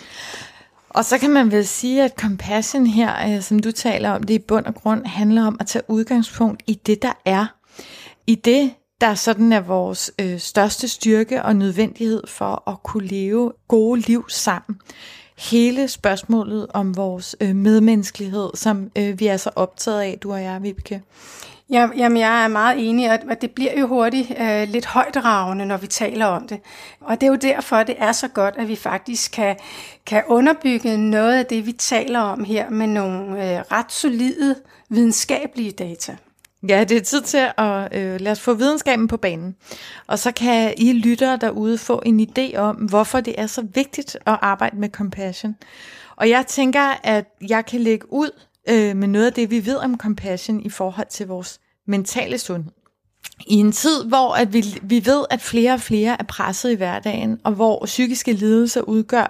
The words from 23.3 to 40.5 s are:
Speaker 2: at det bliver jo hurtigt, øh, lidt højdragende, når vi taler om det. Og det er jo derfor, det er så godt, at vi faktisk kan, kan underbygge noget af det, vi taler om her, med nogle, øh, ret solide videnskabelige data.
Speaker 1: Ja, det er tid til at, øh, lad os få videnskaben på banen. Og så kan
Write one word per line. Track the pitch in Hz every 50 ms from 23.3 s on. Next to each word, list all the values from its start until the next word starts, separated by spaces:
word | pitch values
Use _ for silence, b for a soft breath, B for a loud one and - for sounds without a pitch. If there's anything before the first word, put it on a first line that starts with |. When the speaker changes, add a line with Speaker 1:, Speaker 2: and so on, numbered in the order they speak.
Speaker 2:
at | 233 -
det | 254 233
bliver | - 247 262 262 - 285
jo | 269
hurtigt, | 233 262 247 226 233 247 269 240 240 - -
øh, | 233 220 208 208 214 208
lidt | 208 240 240
højdragende, | - - 247 254 - - 277 233 233 214 196 185 185 190 196 202
når | 196 202
vi | 185 196
taler | 196 - - 226 202 240 220 220
om | 202 175 170 165 -
det. | 208 202 B B B B B B B B
Og | - - 226 233
det | 269
er | 269
jo | 269
derfor, | 254 269 269 - - - - 254 220
det | 220 247 240 -
er | 226 214
så | 233 - - 262
godt, | - 220 196 202 202 269
at | 226 214
vi | 220
faktisk | 208 - - 190 196 - 247 233 226 - -
kan, | - 233 214 202 196 202 B B B B B B B B -
kan | - 208 214 220
underbygge | - 240 240 262 311 320 320 - 262 240 226 - 226 220
noget | 214 214 214 214 214 220 233 254 254
af | 247
det, | 254 233 226 208
vi | 233
taler | 233 - - - 247 220 220 269 240 240
om | 220 202 190 - 208
her, | 196 214 208 185 214
med | 220 214 220
nogle, | 214 208 208 196 190 185 185 196 196 190 202 196 185 175
øh, | 175 - -
ret | 196 220 240 -
solide | - - - 294 240 226 247 254 - - 277 277 262 262 b b b b b -
videnskabelige | 214 233 240 226 214 - - - 269 269 294 277 - 254 226 202
data. | 196 - 190 175 170 - - - - - _ _ _ _ _ _ _ _ - 190
Speaker 1:
Ja, | 196 196 226
det | 185 233
er | 226
tid | 185 - - 285
til | - - - 277 262 240 - -
at, | 220 208 196 196 196 - -
øh, | 196 190 190 185 185
lad | 190 208
os | 214 202
få | - 247 240
videnskaben | 214 254 285 302 294 - 277 247 226 226 220
på | 226
banen. | 220 - 185 165 160 170 185 185 B B B B B B B B B B
Og | - - 214
så | - 240
kan | 233 - 233 247